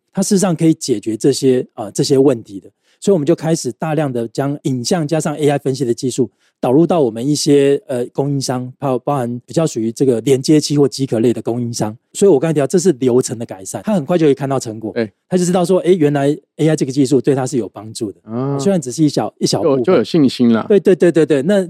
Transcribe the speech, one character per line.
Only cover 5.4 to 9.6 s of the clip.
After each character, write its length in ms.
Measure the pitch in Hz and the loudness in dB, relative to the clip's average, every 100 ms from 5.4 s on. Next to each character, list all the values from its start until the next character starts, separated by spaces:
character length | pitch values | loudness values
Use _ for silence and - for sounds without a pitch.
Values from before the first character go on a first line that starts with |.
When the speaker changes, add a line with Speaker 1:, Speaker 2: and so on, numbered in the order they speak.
| 147 | 0
Speaker 1:
I 80 | 143 | 0
分 180 | 139 131 | -2 -2
析 80 | |
的 100 | 127 | -2
技 160 | 117 131 | -2 -4
术 220 | 117 120 - _ _ | -2 -4 -6 _ _
导 100 | 147 | 0
入 160 | 131 170 | 2 4
到 140 | 175 | 2
我 100 | 131 | 0
们 140 | 110 131 | -2 -4
一 100 | 147 | -2
些， 460 | - 143 139 143 - | 2 4 4 2 -2
呃， 200 | 127 123 | -6 -4
供 180 | - 139 | -4 -4
应 80 | 139 | -2
商， 320 | 131 127 127 131 | -4 -6 -6 -8
包-， 180 | 143 127 | -4 -4
包 160 | - 143 | -2 -4
含 240 | 120 120 - | -4 -8 -6
比 60 | |
较 160 | - | -2